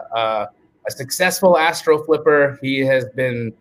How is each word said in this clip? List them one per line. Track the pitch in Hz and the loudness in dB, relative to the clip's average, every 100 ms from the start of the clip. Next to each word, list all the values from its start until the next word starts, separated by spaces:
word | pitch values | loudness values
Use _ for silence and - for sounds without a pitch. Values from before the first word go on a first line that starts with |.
| - 117 | -4 -4
uh, | 113 110 104 _ _ _ - | -2 -2 -6 _ _ _ -12
a | |
successful | - 131 - 180 180 190 170 | -10 -8 -2 -2 2 4 4
Astro | 160 160 - 151 | 2 0 0 0
Flipper. | 156 151 156 147 143 135 | 2 0 2 4 2 -2
He | 135 135 | -4 -2
has | 135 131 117 | 2 0 0
been | 120 127 120 113 - | -4 -4 -4 -8 -10